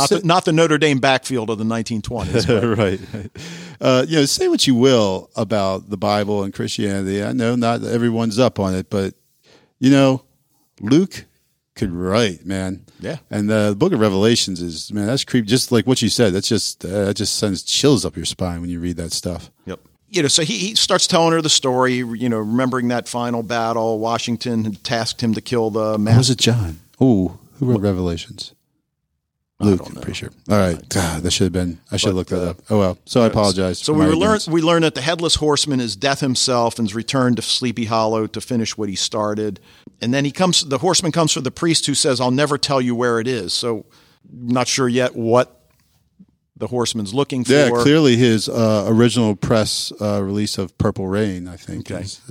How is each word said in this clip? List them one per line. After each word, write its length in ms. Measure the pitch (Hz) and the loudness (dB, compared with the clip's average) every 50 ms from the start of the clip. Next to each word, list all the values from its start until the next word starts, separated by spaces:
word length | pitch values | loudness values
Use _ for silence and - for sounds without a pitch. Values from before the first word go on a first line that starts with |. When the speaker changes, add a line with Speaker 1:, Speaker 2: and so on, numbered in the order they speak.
Speaker 1:
not 80 | 139 139 | 2 2
Speaker 2:
say 100 | - 170 | 2 0
Speaker 1:
the, 80 | 196 160 | 2 2
not 180 | 170 185 - | 2 2 2
the 60 | 185 | 2
Notre 260 | 160 156 165 160 156 147 | 4 4 4 4 4 2
Dame 180 | 156 151 143 131 | 2 2 2 2
backfield 500 | 117 139 131 127 - - 131 123 110 107 | 2 2 2 2 0 -2 -4 -4 -2 -2
of 80 | 113 104 | -4 -2
the 40 | 110 | -2
nineteen 380 | 110 113 117 110 - 117 110 | -2 -2 -4 -4 -4 -6 -6
twenties, 440 | 101 - 120 113 98 85 - 117 101 | -6 -6 -6 -6 -6 -2 -2 0 2
Speaker 2:
<laughs> 20 | - | 2
Speaker 1:
but 160 | 123 107 120 117 110 101 | 2 2 2 2 2 2
Speaker 2:
Right, 220 | 110 95 92 95 - - - | 2 0 0 -2 -8 -10 -12
right. 180 | 107 98 - - - - - - - - - - - | -12 -12 -12 -14 -16 -18 -16 -16 -16 -16 -18 -10 -2
Uh, 260 | 131 131 131 127 131 127 | 2 4 4 4 2 2
you 100 | 160 160 | 2 2
know, 80 | 143 | 2
say 220 | 135 - - 370 370 | 2 2 0 0 0
what 180 | 339 247 - | 2 2 2
you 80 | - 131 | 2 4
will 560 | 117 123 135 131 117 107 98 95 92 - - - | 6 6 6 6 4 4 2 0 -4 -6 -8 -6
about 540 | - 113 95 113 104 98 95 95 95 92 98 | -6 -4 -2 0 0 0 0 -2 -4 -6 -8
the 60 | 104 95 | -8 -4
Bible 440 | 98 104 104 104 104 101 104 101 98 | 0 0 2 2 0 0 -2 -2 -2
and 80 | 101 | -4
Christianity. 720 | 98 - 117 110 - - 110 101 98 98 95 95 98 101 101 | -6 -6 -8 -6 -4 -4 -4 -2 -2 -2 -4 -2 -4 -4 -4
I 80 | 110 123 | -4 -2
know 220 | 127 117 117 120 | -2 0 0 0
not 280 | 123 117 117 117 117 107 | 0 0 0 -2 -2 -4
everyone's 560 | 107 113 117 117 120 113 113 117 113 101 110 | -6 -6 -4 -2 -2 -2 -2 -2 -2 2 2
up 200 | 127 113 - - | 2 2 2 0
on 140 | 98 95 92 | -2 -2 -2
it, 160 | 92 92 - | -4 -6 -4
but, 240 | - 101 98 95 - _ _ _ _ _ _ _ _ _ _ _ _ - | -4 -4 -4 -4 -6 _ _ _ _ _ _ _ _ _ _ _ _ 0
you 140 | 131 131 | 4 4
know, 320 | 139 139 139 135 131 131 _ _ _ _ _ _ _ _ _ _ _ - | 6 6 6 4 2 0 _ _ _ _ _ _ _ _ _ _ _ -8
Luke 440 | 101 104 131 160 196 190 - - - _ _ _ _ _ _ _ _ _ _ | -2 2 4 4 2 2 -4 -12 -18 _ _ _ _ _ _ _ _ _ _
could 160 | - 117 98 | -6 -6 -4
write, 520 | 85 87 90 92 95 113 120 101 90 78 82 | -4 -4 -2 0 0 2 0 0 -2 -6 -8
man. 420 | 87 95 95 95 92 95 87 - _ _ - | -6 -6 -4 -4 -4 -6 -8 -12 _ _ -14
Speaker 1:
Yeah. 180 | - 104 165 - _ - | -10 -10 -10 -10 _ -8
Speaker 2:
And 180 | 113 107 104 104 | -4 -4 -2 0
the 280 | 107 107 104 104 104 101 | 2 2 2 2 0 0
book 160 | 151 190 190 | 0 0 2
of 60 | 120 | 2
Revelations 640 | 107 107 95 95 101 113 120 117 - - 95 82 87 | 2 2 2 2 2 2 2 2 0 -4 -6 -8 -8
is, 280 | 87 80 78 - - | -8 -10 -10 -12 -10
man, 140 | 101 104 101 | -6 -4 -4
that's 180 | 104 123 139 - | -2 -2 -4 -4
creepy. 220 | - - 127 113 | -2 -2 -2 0
Just 260 | 101 117 131 - - | 2 0 0 0 2
like 140 | 123 117 101 | 0 0 2
what 160 | 120 131 - | 2 0 2
you 80 | 127 104 | 0 0
said, 240 | - - 123 104 87 | 2 2 2 2 2
that's 140 | 98 101 - | 0 -2 0
just, 340 | 117 98 - - - - - | -2 -2 -2 -4 -8 -10 -10
uh, 220 | 87 92 104 101 | -6 -4 -2 -2
that 120 | 98 107 - | -2 -2 -2
just 180 | 104 95 - - | -4 -4 -4 -2
sends 240 | - 104 95 82 | -2 -2 -4 -4
chills 420 | - - - - - 139 143 104 87 | -4 -4 -2 2 2 4 2 2 0
up 120 | 87 - | -4 -6
your 100 | 85 78 | -6 -8
spine 360 | - - - 95 90 87 85 | -8 -6 -4 -6 -6 -4 -6
when 100 | 85 87 | -8 -8
you 80 | 87 85 | -8 -6
read 180 | 85 90 87 80 | -4 -6 -6 -6
that 140 | 87 82 - | -6 -8 -8
stuff. 380 | - - 90 87 82 - - _ _ - | -8 -6 -6 -8 -8 -12 -16 _ _ -14
Speaker 1:
Yep. 140 | - 92 - _ _ _ _ _ _ | -14 -14 -14 _ _ _ _ _ _
You 140 | - 175 156 | -4 -2 0
know, 40 | 135 | 0
so 140 | - - | 0 0
he, 160 | 160 147 220 214 | 0 -2 -4 -4
he 180 | 175 208 220 | -4 -2 -2
starts 300 | - - - 190 180 - | 0 0 2 2 2 2
telling 280 | - 185 170 165 165 165 | 2 2 4 4 4 2
her 80 | 165 156 | 2 2
the 60 | 151 | 2
story, 440 | - - - 135 127 127 127 127 127 123 | 0 0 0 0 0 2 2 2 0 -2
you 320 | 127 117 117 110 123 123 | -4 -6 -6 -4 -2 -2
know, 100 | 117 110 | -2 -2
remembering 480 | 107 104 113 123 131 127 123 127 120 120 | -2 0 0 0 0 0 -2 -2 -2 -2
that 200 | 123 120 101 - | -2 -2 -4 -6
final 360 | - 123 120 120 120 117 113 | -6 -6 -4 -4 -4 -4 -4
battle. 560 | 104 120 117 113 113 113 113 113 113 113 107 | -4 -4 -2 -2 -2 -2 0 0 0 -2 -2
Washington 640 | 110 113 117 113 - - 117 110 - 127 117 113 107 | -2 -2 -2 -2 -2 -4 -4 -4 -4 -2 -2 -2 -2
had 200 | 110 101 92 - | -2 -4 -6 -6
tasked 380 | - 120 117 113 - - - | -4 -4 -2 -2 -4 -6 -4
him 140 | - 113 107 | -2 -2 -2
to 60 | 104 | -2
kill 280 | - - 127 120 113 110 | -4 -2 -2 0 0 0
the 240 | 104 110 107 107 110 | 0 -2 -2 0 0
Speaker 2:
Or 40 | 107 | 0
Speaker 1:
mas- 180 | 104 107 113 120 | 4 6 6 6
Speaker 2:
was 120 | 131 123 | 6 4
it 80 | 127 - | 2 2
John? 400 | - 113 117 120 101 85 78 80 - _ _ - | 2 2 2 2 0 -4 -6 -12 -16 _ _ 2
Ooh, 380 | 131 135 117 98 92 85 87 - _ - _ - | 4 4 4 4 2 0 -4 -8 _ -16 _ -4
who 60 | 139 123 | -2 0
wrote 80 | 123 | 0
Speaker 1:
What? 60 | 110 95 | 2 2
Speaker 2:
Revelations? 720 | 104 95 90 92 90 85 82 - - 101 101 - - _ _ _ _ _ _ _ _ _ _ _ _ _ _ _ _ _ _ _ _ _ - | 0 0 0 -2 -2 -2 -4 -8 -12 -16 -16 -16 -18 _ _ _ _ _ _ _ _ _ _ _ _ _ _ _ _ _ _ _ _ _ -2
Speaker 1:
I 60 | - | 2
Speaker 2:
Luke, 140 | 104 98 87 | 2 2 2
Speaker 1:
don't 80 | - - | 0 -8
Speaker 2:
I'm 60 | - | -14
Speaker 1:
know. 60 | 65 | -12
Speaker 2:
pretty 120 | 62 - - - | -10 -10 -10 -8
sure. 100 | - - - _ - - | -10 -12 -14 _ -4 0
All 60 | 104 104 | 2 2
right. 200 | 95 90 85 78 | 2 2 0 -2
Speaker 1:
I 40 | - - | -6 -6
Speaker 2:
God, 360 | - 98 90 82 80 78 78 | -4 -2 -2 -2 -4 -4 -2
that 80 | 87 | -2
should 140 | - - 101 | 0 0 0
have 60 | 92 85 | 0 0
been, 260 | 92 90 90 82 - _ - | -2 -4 -4 -6 -8 _ -8
I 60 | - 98 | -4 -2
should 120 | - 110 | 0 0
Speaker 1:
But, 60 | 95 | 0
Speaker 2:
look 120 | 92 87 - | 0 -2 -4
that 180 | 92 87 90 | -4 -4 -4
Speaker 1:
uh, 40 | 87 | -4
Speaker 2:
up. 60 | 82 - - - | -6 -8 -6 0
Oh, 80 | 110 104 | 2 2
well. 200 | 98 92 87 - _ | 2 2 0 -4 _
So 160 | - - 127 | -2 2 4
I 20 | 117 | 4
Speaker 1:
yes. 80 | 113 | 4
Speaker 2:
apologize 480 | - 113 104 101 92 92 95 92 90 - | 4 4 2 2 2 2 0 -2 -2 -4
Speaker 1:
So 120 | - - 156 | -2 0 2
Speaker 2:
for 60 | 151 | 2
Speaker 1:
we 60 | 156 | 4
Speaker 2:
my 60 | 151 | 4
Speaker 1:
learn, 60 | 160 160 | 4 2
Speaker 2:
ignorance. 260 | 185 214 220 208 - - | 2 2 2 0 0 0
Speaker 1:
we 140 | 156 170 | 0 0
learn 200 | 160 165 170 165 165 | 2 4 4 4 2
that 100 | 156 - | 2 0
the 80 | 139 | -2
headless 320 | 131 147 175 165 170 160 - | -4 -2 -2 -2 0 0 0
horseman 460 | - 156 151 147 139 - 151 139 127 | 2 2 2 2 2 0 0 0 -2
is 160 | 123 113 104 | -2 -4 -6
death 240 | 101 95 139 139 - | -2 -2 -2 0 0
himself 580 | 151 135 127 - - - 127 120 120 117 - - | -2 -2 -2 0 0 0 0 2 0 0 0 -2
and 100 | 117 104 | -4 -4
has 60 | 98 | -4
returned 440 | 117 110 - - 135 127 123 123 107 | -6 -6 -2 0 0 2 2 2 0
to 40 | |
Sleepy 440 | - - - - 127 123 107 120 120 | -2 -4 -4 -2 -2 -4 -4 -4 -4
Hollow 420 | 104 117 113 110 110 113 110 110 107 | -2 0 0 2 2 0 0 -2 -2
to 120 | - 113 | -6 -8
finish 380 | - - 127 117 110 104 - - | -8 -4 -2 -2 -2 -4 -4 -6
what 100 | 107 101 | -6 -6
he 80 | 95 | -4
started. 640 | 90 - - - 110 107 104 104 107 107 107 98 - _ - - _ - - _ - | -4 -6 -4 -2 -2 -2 -2 -2 -2 -4 -4 -6 -8 _ -20 -20 _ -20 -20 _ -6
And 140 | - 117 123 | -4 -2 0
then 120 | 139 143 | 0 0
he 60 | 143 | -2
comes, 300 | - - 220 - 170 - | 0 0 0 2 2 0
the 160 | - 147 139 127 | -2 -2 -4 -2
horseman 340 | 131 185 170 - - 165 | 0 0 0 0 0 0
comes 200 | 143 170 165 151 | 0 0 0 0
for 100 | - 165 | 0 -2
the 80 | 135 127 | -4 -6
priest 380 | - - - 170 160 - - - | -6 -2 0 0 0 0 0 -2
who 80 | 139 | -2
says, 260 | - - 156 131 117 | 0 2 0 0 0
"I'll 80 | 127 123 | 0 0
never 300 | 123 135 151 139 143 135 | 2 2 2 0 0 -2
tell 200 | - - 143 135 | -2 0 0 0
you 140 | 131 123 120 | 0 0 -2
where 260 | 117 123 123 117 117 | 0 0 0 0 0
it 80 | 110 127 | -2 -2
is." 240 | 131 113 92 87 | -4 -4 -4 -4
So 360 | - - - 120 117 104 - _ _ _ _ _ _ _ _ - | -6 -4 -4 -4 -6 -6 -8 _ _ _ _ _ _ _ _ -20
not 360 | - 120 123 120 123 127 123 - | -18 -10 -4 -2 0 0 0 0
sure 200 | - - 135 123 | 0 0 0 2
yet 280 | 120 127 123 123 - | 2 2 0 0 -2
what 440 | - 117 113 113 123 131 - _ _ _ _ _ _ _ _ _ _ _ _ _ _ - _ _ _ _ _ _ | -2 0 4 4 4 4 2 _ _ _ _ _ _ _ _ _ _ _ _ _ _ -20 _ _ _ _ _ _
the 120 | - - 110 | -10 -8 -4
horseman's 480 | 123 123 117 113 - 113 104 95 104 | -2 -2 -2 -2 -2 -4 -6 -4 -2
looking 280 | 135 143 - 143 127 120 117 | -2 -2 0 0 -2 2 4
Speaker 2:
Yeah, 220 | 127 147 147 123 | 6 6 6 4
Speaker 1:
for. 120 | 120 120 | 4 4
Speaker 2:
clearly 340 | 120 143 147 160 156 135 120 | 4 6 6 6 6 6 6
his, 320 | 117 127 120 113 110 - - | 6 6 6 4 4 0 -2
uh, 380 | 127 120 113 110 110 107 95 104 | 0 2 2 4 2 2 2 2
original 480 | 113 110 120 120 104 123 117 110 101 | 4 6 6 4 4 4 2 2 0
press, 560 | 92 - - 120 110 107 - - - - - - - | 0 0 0 2 2 2 0 -2 -6 -6 -8 -8 -6
uh, 220 | 107 104 104 101 | -4 -2 -2 -2
release 380 | 98 95 101 104 107 104 - - | -2 -2 -2 -2 -4 -4 -4 -6
of 180 | 98 87 _ - | -6 -6 _ -2
Purple 300 | - 107 95 - 98 92 | -2 -2 -2 -2 -4 -4
Rain, 400 | 95 101 107 104 92 90 87 90 | -2 -2 -2 -2 -4 -6 -10 -12
I 80 | 90 | -14
think, 340 | - - - - 117 - - | -16 -14 -12 -12 -12 -10 -10
Speaker 1:
Okay. 140 | 101 87 87 | -10 -10 -10
Speaker 2:
is, 180 | 95 - - _ - | -12 -14 -16 _ -14